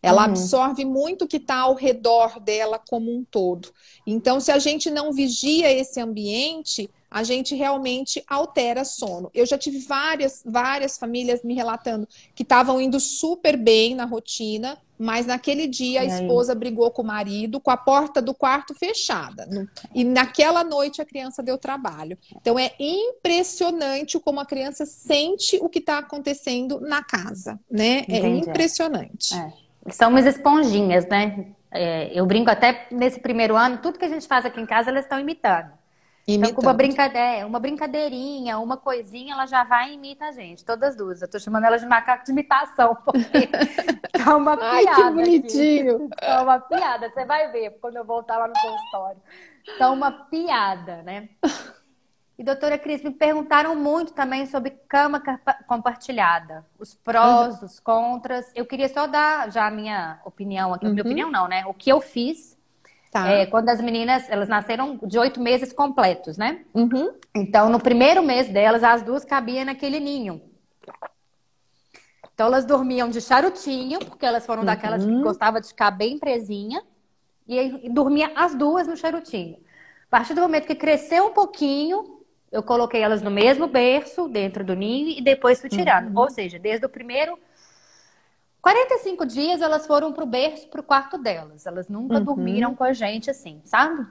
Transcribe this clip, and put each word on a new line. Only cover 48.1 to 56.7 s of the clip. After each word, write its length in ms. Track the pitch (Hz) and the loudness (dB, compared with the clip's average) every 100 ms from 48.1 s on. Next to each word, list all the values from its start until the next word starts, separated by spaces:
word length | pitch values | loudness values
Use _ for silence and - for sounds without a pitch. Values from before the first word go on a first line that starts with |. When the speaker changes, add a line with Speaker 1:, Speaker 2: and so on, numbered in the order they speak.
| 233 226 226 | -6 -4 -4
Speaker 2:
lá 80 | 226 | -2
no 80 | |
consultório. 680 | 233 855 855 906 960 381 - _ - - _ - - | -2 -2 -4 -8 -8 -10 -12 _ -20 -20 _ -18 0
Tá 120 | 262 | 2
uma 220 | 269 277 | 2 -2
piada, 920 | 277 - 320 339 254 202 185 175 170 | -4 -8 -6 -2 0 0 -4 -10 -16
né? 260 | 170 196 214 _ 302 - - - _ _ _ _ _ _ | -14 -14 -16 _ -4 -4 -14 -20 _ _ _ _ _ _
E, 60 | |
doutora 340 | 247 277 294 294 | -6 -2 -2 -4
Cris, 240 | 294 294 | -4 -8
me 80 | 294 | -8
perguntaram 640 | 269 302 311 302 294 302 | -2 0 0 4 4 4
muito 380 | 320 294 311 320 | -2 0 -2 -2
também 340 | - 269 262 269 | -6 -4 -4 -4
sobre 240 | 277 247 269 _ | -6 -6 -12 _
cama 300 | 277 294 190 | 2 2 0
carpa-, 380 | 190 262 - - - | -4 -6 -2 -4 -2
compartilhada, 1000 | 240 233 240 - 247 185 170 165 156 - | -2 -2 -6 -8 0 2 2 -2 -18 -20